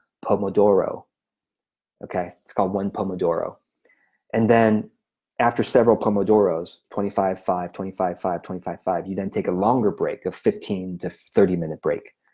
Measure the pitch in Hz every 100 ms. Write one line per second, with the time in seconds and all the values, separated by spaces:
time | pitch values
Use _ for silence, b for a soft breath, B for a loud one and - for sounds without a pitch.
0 | b _ - 101 98 98 104 95 - -
1 | - _ _ _ _ _ _ _ _ -
2 | - 92 87 - - - 95 98 98 -
3 | 95 90 85 82 87 - _ _ _ _
4 | _ _ - 113 110 117 113 107 - _
5 | _ _ _ - 120 120 - 127 117 107
6 | 110 104 98 107 95 82 87 - _ -
7 | 101 - 95 95 - 90 87 - 95 -
8 | 92 87 92 87 - 92 90 87 95 85
9 | 87 95 98 104 95 90 104 127 104 85
10 | 78 - 92 - - - - 95 92 90
11 | 90 - - 110 95 87 80 76 78 73
12 | - _ _